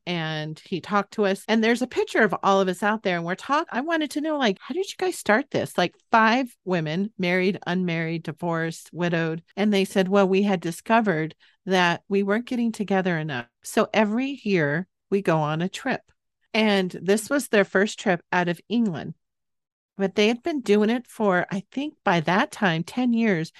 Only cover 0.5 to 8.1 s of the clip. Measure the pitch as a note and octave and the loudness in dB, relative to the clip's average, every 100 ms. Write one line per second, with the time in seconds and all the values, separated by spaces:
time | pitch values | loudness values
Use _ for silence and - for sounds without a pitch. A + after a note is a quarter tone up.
0.5 | D#3 - F3 - G3+ G3 - G3 G3 - | -10 -8 -8 -2 -2 -2 -2 0 0 0
1.5 | A3+ A3 A#3+ B3+ F#4+ G#4+ F4 G#3+ E3+ G3 | 2 2 0 -2 -2 -2 2 2 2 2
2.5 | G3 F#3 F3+ G#3 A3 G3 F3 E3+ F#3 - | 2 2 0 -2 -2 -2 -4 -4 -8 -2
3.5 | D4 E4+ A3 D#4 E4 D4+ D4+ D#4 D4 A#3+ | -2 -2 -6 -2 -2 -2 -4 -4 0 0
4.5 | F#3+ - D#4+ G4 - F#4 - - G#3+ - | -2 -6 -6 -6 -4 -4 -2 0 0 2
5.5 | B2 A2 - F3 _ - A3+ A3 B3 B3+ | -4 -2 -2 -2 _ 0 4 4 2 -2
6.5 | _ F#3 F3+ D#3 E3 G#3 - F3+ F#3 F#3 | _ -4 -2 -2 -4 -4 -2 0 2 0
7.5 | F3+ - F#3 F3+ E3 D#3+ | -2 -4 -2 -2 -2 -4